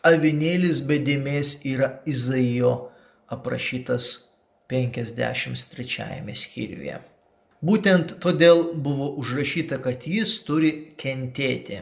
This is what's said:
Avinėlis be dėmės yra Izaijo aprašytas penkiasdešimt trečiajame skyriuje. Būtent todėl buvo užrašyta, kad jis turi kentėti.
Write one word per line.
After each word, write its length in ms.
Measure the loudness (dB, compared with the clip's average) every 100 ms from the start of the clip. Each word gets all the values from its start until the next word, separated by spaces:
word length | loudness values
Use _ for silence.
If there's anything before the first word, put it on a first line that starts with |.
Avinėlis 760 | 6 6 4 2 0 2 2 0
be 160 | 0 0
dėmės 640 | 0 -2 -2 -2 -2 -2
yra 320 | -4 0 0 -2
Izaijo 720 | -4 -2 0 2 2 2 2 0 -8 -18 _ _ _
aprašytas 800 | -10 -6 -6 -4 -6 -4 0 0 -2 -8 _ _ _ _
penkiasdešimt 920 | -2 -2 -4 -8 -4 -4 -4 -6 -6 -8
trečiajame 680 | -10 -10 -8 -8 -10 -6
skyriuje. 640 | -6 -6 -6 -10 -10 -12 -12 -16 _ _ _ _ _
Būtent 540 | 2 4 6 4 2 -2
todėl 460 | -2 6 8 8 6
buvo 400 | -2 -2 -2 -2
užrašyta, 640 | -4 -4 -4 -2 -4 -4 -4
kad 240 | -4 -4
jis 380 | -4 -2 0 -2
turi 320 | 0 2 2 0 -14
kentėti. 840 | -10 -8 -6 -8 -2 -2 -2 -6 -14